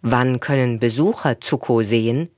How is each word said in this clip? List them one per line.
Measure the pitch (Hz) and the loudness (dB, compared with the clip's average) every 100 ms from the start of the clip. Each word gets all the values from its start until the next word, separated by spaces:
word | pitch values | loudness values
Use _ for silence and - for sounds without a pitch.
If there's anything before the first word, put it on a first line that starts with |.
Wann | 120 120 127 127 | 2 2 2 0
können | - 139 127 117 | -2 0 0 0
Besucher | 117 113 165 226 151 120 | -2 2 0 0 -2 -4
Zuko | - 139 - 117 | -4 -4 0 0
sehen? | 107 113 113 123 170 | 2 0 0 -2 -4